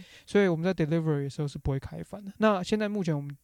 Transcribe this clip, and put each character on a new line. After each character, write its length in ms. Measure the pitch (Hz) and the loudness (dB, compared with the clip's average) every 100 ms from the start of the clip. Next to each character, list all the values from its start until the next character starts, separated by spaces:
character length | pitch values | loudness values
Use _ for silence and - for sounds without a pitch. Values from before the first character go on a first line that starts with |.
| 185 - - | -12 -20 0
所 160 | 202 | 4
以 60 | 196 | 4
我 80 | 160 | 2
们 60 | |
在 100 | 170 | 0
delivery 500 | 185 156 165 160 147 | 0 2 2 2 0
的 60 | 139 | -2
时 120 | - | -4
候 60 | 147 | -6
是 100 | 147 | -4
不 140 | - | -4
会 80 | 135 | -4
开 240 | - 165 | -4 -12
帆 200 | 170 196 | -12 -12
的。 80 | 196 - | -12 2
那 240 | 214 196 | 2 2
现 160 | 180 214 | 0 -2
在 120 | 214 | 0
目 120 | 208 | -2
前 140 | 170 147 | 0 -2
我 60 | |
们 140 | 143 143 | -4 -12